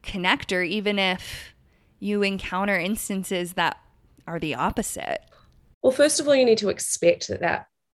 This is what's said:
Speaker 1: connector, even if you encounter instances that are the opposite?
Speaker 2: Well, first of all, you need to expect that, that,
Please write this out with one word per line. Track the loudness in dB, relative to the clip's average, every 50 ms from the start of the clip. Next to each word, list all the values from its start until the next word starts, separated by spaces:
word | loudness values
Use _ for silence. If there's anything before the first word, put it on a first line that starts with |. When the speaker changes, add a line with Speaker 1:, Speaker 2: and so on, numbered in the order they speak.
Speaker 1:
connector, | -14 -10 -6 -2 2 2 2 0 0 -2 -2 -2 0
even | 0 -2 -2 -2 0 0 0
if | 0 0 0 -2 -6 -12 -14 -14 -16 -18 _ _ _ _ _ _ _ _ _ -8
you | -4 -2 0 0
encounter | 0 0 -2 -4 -6 -6 -4 -2 0 0 0 0
instances | 0 -2 -4 -4 -4 -4 -4 -4 -4 -4 -4 -4 -4 -4 -2
that | -2 -2 -2 -2 -4 _ _ _ _ _ _ _ _ -12
are | -8 -8 -6
the | -4 -4 -4
opposite? | -2 -2 -2 0 -2 -4 -4 -6 -8 -6 -6 -6 -6 _ _ _ _ _ _ _ _ _ _ _ _
Speaker 2:
Well, | 2 2
first | 4 6 4 4 4 2
of | 2 4
all, | 6
you | 6 6
need | 6 4 4
to | 2 -2
expect | -2 -2 -4 -6 -2 2 4 4 4 4 0 -8
that, | -6 -2
that, | -2 -2 -2 -2 -6 _ _ _ _ _